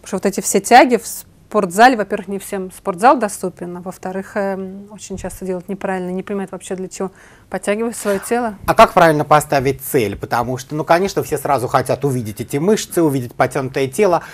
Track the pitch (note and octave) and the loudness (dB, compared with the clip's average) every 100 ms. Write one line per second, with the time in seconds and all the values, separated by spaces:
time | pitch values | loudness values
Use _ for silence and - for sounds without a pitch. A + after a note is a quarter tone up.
0 | - F#3+ G3+ G3 - G3+ G3 B3 C#4+ A3 | -10 -4 -2 -2 -2 -2 6 6 6 2
1 | - - - _ _ G#3+ F#3+ F#3 B3 A#3 | -2 -14 -16 _ _ -2 0 6 6 6
2 | G3+ G#3 F#3 G3 - G3 F#3 - G3 F3 | -2 -6 -6 -10 -8 -8 -10 -8 -8 2
3 | A#3+ C#4+ G#3 - F3+ - F3 F3+ F#3 - | 4 4 0 -4 -8 -8 -12 -10 -12 -12
4 | F#3 F#3+ F#3+ G#3+ G3 F#3+ F#3+ G3 G3+ G#3 | -8 -8 -6 -4 -4 -4 -8 -12 -18 -18
5 | - F#3+ F#3 - F#3+ F3+ F3 G3 G3 F#3+ | -14 -10 -10 -8 -8 -8 -8 -8 -4 -4
6 | F3+ F#3 F#3 G3+ F#3+ F#3 - F#3 F#3 - | -4 -6 -6 -8 -8 -10 -10 -10 -8 -8
7 | G3 - - - _ F#3 - G#3 A#3 A3 | -10 -10 -20 -20 _ -6 -2 -2 -4 -4
8 | G#3 G3 - A#3+ A#3 G3 - E3 A3 F#3 | -2 -2 -2 -2 -2 -2 2 6 6 6
9 | E3 D3+ C#3+ D3+ - C#3+ C3 C3+ - C#3 | 6 4 4 2 4 0 0 -2 -2 0
10 | G#2 G2 - A#2+ A#2+ B2+ - D3+ D3+ E3+ | 0 -2 -4 -2 -2 -6 -6 -4 2 2
11 | F#3+ E3 B2+ C#3+ C#3+ C3+ B2 C3 B2+ B2+ | 2 -4 -4 -4 0 0 2 0 2 0
12 | C#3+ B2+ A2 G#2 A2+ C#3+ F3+ G#3+ - F3 | 0 -2 -4 -8 -6 -2 2 0 0 2
13 | D#3+ C#3 A#2+ - C3 D3+ C3 C#3 C3+ C3 | 2 2 -2 -2 0 0 -4 -2 -2 2
14 | G3+ D#3+ - | 2 2 -2